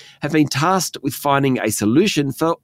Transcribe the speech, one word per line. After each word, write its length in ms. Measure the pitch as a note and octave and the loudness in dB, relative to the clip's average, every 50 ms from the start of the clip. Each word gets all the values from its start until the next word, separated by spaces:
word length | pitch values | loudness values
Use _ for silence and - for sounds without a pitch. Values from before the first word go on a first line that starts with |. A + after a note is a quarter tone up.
| - - - _ | -20 -20 -18 _
have 100 | - D3 | -8 -2
been 160 | E3 D#3 D3 C3+ | 2 2 2 2
tasked 500 | - C3+ D3+ F3+ F#3+ F#3 C#3+ - - - - | 0 -2 0 0 0 0 -2 -4 -10 -8 -8
with 100 | C#3 - | -8 -8
finding 460 | - - C#3+ C#3 C#3 C#3 C3+ B2+ G#2+ | -4 0 0 2 2 2 2 0 0
a 100 | G2+ A2 | -2 -2
solution 600 | - - G#2 G#2 A#2 D#3 G#3+ G3 - D3 C#3+ C3+ C3 | -2 0 0 2 4 4 2 2 2 0 -2 -2 -2
for 240 | - D#3+ E3 E3 - | -2 -2 -2 -2 -4